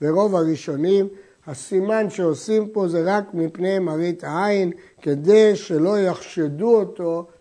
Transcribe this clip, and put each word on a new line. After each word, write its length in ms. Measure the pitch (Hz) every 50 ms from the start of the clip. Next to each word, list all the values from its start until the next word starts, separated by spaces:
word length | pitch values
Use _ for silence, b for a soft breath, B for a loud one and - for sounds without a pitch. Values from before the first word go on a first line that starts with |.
| 147
ורוב 340 | 151 156 185 208 214 196
הראשונים, 720 | 175 165 160 160 - - - 147 139 156 180 196 196 196 196 - B B B B B B
הסימן 640 | 165 139 - - - 202 185 190 202 220 220 214 190
שעושים 580 | - - 180 165 151 135 - - 220 220 214 208
פה 200 | 214 214 196 175
זה 140 | 165 170 165
רק 200 | 185 202 208 202 202 -
מפני 440 | 170 165 165 165 170 180 190 196 196
מראית 460 | 185 165 156 156 170 175 165 165 -
העין, 460 | 143 151 170 196 208 202 196 190 175 175 B B B B B -
כדי 540 | 151 143 139 151 180 208 220 220 214 202
שלא 420 | - - - 175 151 156 185 208 208
יחשדו 760 | 196 180 160 - - - - 175 160 147 143 151 202 233 233
אותו 500 | 214 196 175 - - 175 170 165 170 170 b b b